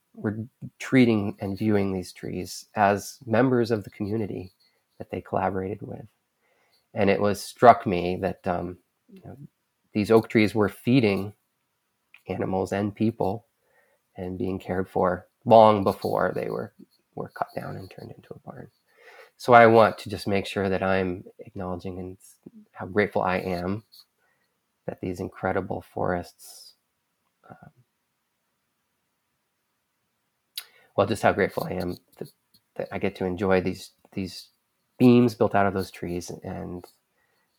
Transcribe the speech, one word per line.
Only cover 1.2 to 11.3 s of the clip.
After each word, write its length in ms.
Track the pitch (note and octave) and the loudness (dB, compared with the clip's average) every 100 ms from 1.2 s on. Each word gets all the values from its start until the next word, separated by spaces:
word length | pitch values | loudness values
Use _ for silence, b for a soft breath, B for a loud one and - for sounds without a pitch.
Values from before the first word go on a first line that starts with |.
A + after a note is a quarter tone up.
| G2+ - | -2 -6
and 180 | G2+ G2 | -8 -4
viewing 360 | A2 G2+ G2 | 0 0 0
these 180 | F#2+ F2+ | -4 -8
trees 540 | - - F2+ F#2 - - A2 | -12 -10 -8 -10 -14 -10 2
as 440 | G2+ G2+ - - A2+ | 2 2 -4 -16 -2
members 440 | A2 C3 B2 A2 | 2 2 2 0
of 140 | A2 | -2
the 60 | - | -6
community 640 | - G2+ A2+ G2 A2 F#2+ _ _ _ _ - | -10 -6 -4 -6 -8 -12 _ _ _ _ -20
that 140 | - | -12
they 100 | F#2+ | -12
collaborated 600 | - G2 F#2+ F#2+ F#2+ G#2 | -6 -4 -2 -4 -6 -8
with. 240 | A2+ - G#2+ _ _ _ _ _ _ _ _ | -12 -14 -16 _ _ _ _ _ _ _ _
And 160 | A2 G2 | 0 2
it 120 | G2+ | 2
was 200 | G#2 G2 | 0 -2
struck 440 | - - A#2+ A2 A2+ | -8 6 8 8 2
me 320 | F2 F2 F#2 | -2 -2 -4
that, 280 | F#2+ - F#2+ | -4 -6 -6
um, 300 | F2 F2 F#2 _ _ _ | -6 -6 -14 _ _ _
you 80 | F#3+ | -20
know, 140 | - C#3 - _ _ _ _ | -20 -20 -20 _ _ _ _
these 180 | A2 G2+ | -4 4
oak 180 | A2 - | 4 4
trees 240 | A#2 G#2 | 2 2
were 140 | A2 G2+ | 2 -2
feeding 680 | - - C3 G#2+ G2 G2+ | -2 0 2 2 0 -4